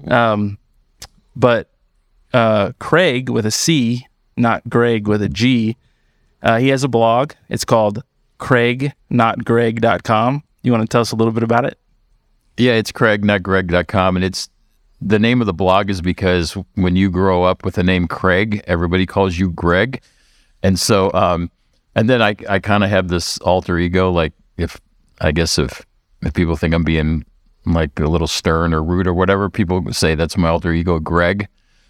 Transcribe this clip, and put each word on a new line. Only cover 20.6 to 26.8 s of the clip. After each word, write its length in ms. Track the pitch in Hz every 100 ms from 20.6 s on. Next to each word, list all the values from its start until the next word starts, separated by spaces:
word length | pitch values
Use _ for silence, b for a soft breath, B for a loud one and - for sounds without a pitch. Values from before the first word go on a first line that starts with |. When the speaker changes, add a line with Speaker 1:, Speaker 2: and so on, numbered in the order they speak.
Speaker 2:
And 160 | 95 90
so, 320 | - 101 95
um, 360 | 90 90 85 87 - _ _ _ -
and 140 | 113
then 120 | 127
I, 140 | 107 101 -
I 100 | 98
kinda 260 | 107 104 98
have 180 | 98 92
this 300 | 85 - -
alter 400 | 85 92 87 85
ego, 340 | 87 90 92
like, 220 | 87 80 - _ -
if, 200 | 85 - _ _ _ _
I 100 | 78
guess 260 | 78 82 -
if, 280 | 67 - - _ _ _
if 120 | -
people 240 | 82 82 80
think 160 | 82
I'm 100 | 85